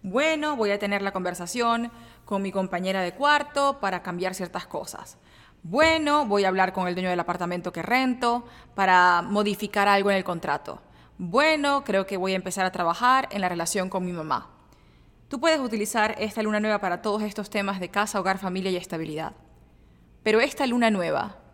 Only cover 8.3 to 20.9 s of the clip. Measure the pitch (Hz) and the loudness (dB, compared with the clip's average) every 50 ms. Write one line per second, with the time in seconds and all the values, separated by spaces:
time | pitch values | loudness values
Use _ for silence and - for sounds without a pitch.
8.3 | 240 240 240 - - - - - - - 196 185 185 180 180 180 175 175 175 190 | 0 0 -4 -10 -20 -20 -20 -12 -2 0 4 6 8 8 8 8 6 4 2 0
9.3 | 202 208 208 208 202 - 208 202 - 208 202 202 202 196 196 202 196 190 185 185 | 0 0 2 0 0 -2 -4 -4 0 2 4 4 4 4 4 4 2 2 0 -2
10.3 | 175 170 - 151 143 147 - - - - - - - - - - _ - 185 170 | -6 -4 -2 -2 -2 -2 -4 -10 -14 -14 -16 -20 -20 -20 -20 -20 _ -10 -10 0
11.3 | 170 254 294 320 311 302 285 285 285 277 277 - 190 196 190 190 202 185 185 190 | 2 4 4 4 4 2 2 2 2 0 0 0 0 0 0 0 -2 -2 -2 0
12.3 | 190 185 185 185 175 196 185 185 185 - 175 165 170 - 240 247 254 269 269 - | -2 -2 -2 -4 -2 0 -2 -2 0 0 0 0 0 2 4 4 4 4 2 0
13.3 | - 202 185 180 180 170 165 165 - 202 185 185 185 185 185 180 175 170 156 156 | -4 -2 -2 0 0 -2 -2 -2 -2 -2 -2 -2 -2 -4 -4 -4 -6 -6 -2 -2
14.3 | 139 120 - - - _ _ _ - _ _ _ _ - - - _ _ - _ | -2 -4 -4 -8 -20 _ _ _ -20 _ _ _ _ -20 -20 -20 _ _ -14 _
15.3 | - 240 320 330 320 302 262 240 214 208 208 214 - 233 208 220 - - 214 214 | -8 0 2 2 2 2 0 -2 -2 -2 -4 -2 0 0 0 0 0 -4 -6 -6
16.3 | - 226 214 214 214 208 208 214 214 208 202 185 175 175 - 220 202 214 214 208 | -4 -4 -2 0 0 0 0 0 0 0 0 -2 -2 -2 -2 -2 -2 -2 -2 -4
17.3 | 196 - 202 - - 208 196 196 196 190 185 - - 208 208 214 - 208 180 190 | -6 -8 -10 -4 -4 -2 -2 -2 -4 -4 -6 -4 -2 -2 -2 0 -2 -2 0 0
18.3 | 190 190 196 190 180 190 180 190 185 175 175 - - 160 160 156 151 151 160 - | -2 -2 -2 -4 -4 -2 -2 -2 -2 -2 -4 -6 -6 -6 -6 -6 -6 -8 -8 -8
19.3 | - - - - - - - _ - _ - _ - _ - _ - - - 220 | -10 -14 -20 -20 -20 -20 -20 _ -20 _ -20 _ -20 _ -20 _ -20 -6 0 2
20.3 | 214 220 247 285 - - 285 254 233 247 233 226 | 4 4 4 2 0 -2 0 0 2 2 4 4